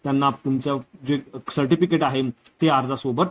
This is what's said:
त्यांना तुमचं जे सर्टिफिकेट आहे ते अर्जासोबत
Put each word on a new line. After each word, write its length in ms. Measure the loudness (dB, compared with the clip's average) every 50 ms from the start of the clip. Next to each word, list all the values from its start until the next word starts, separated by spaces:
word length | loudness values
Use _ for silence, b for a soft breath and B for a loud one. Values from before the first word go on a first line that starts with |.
| -2
त्यांना 260 | -2 0 2 2 0 0 0 _
तुमचं 320 | -2 -2 -2 -2 -2 -4 -4 -6 _ -20 -12 -4
जे 120 | -2 -2 -2 -4 -10 -18 -14 -12 -8
सर्टिफिकेट 520 | -2 -2 2 2 2 2 2 2 2 0 0
आहे 180 | 0 0 -2 -2 -4 -6 _ _ -20 _ _
ते 80 | 2 2
अर्जासोबत 560 | 2 2 0 -2 -6 -4 -4 -4 0 0 0 -2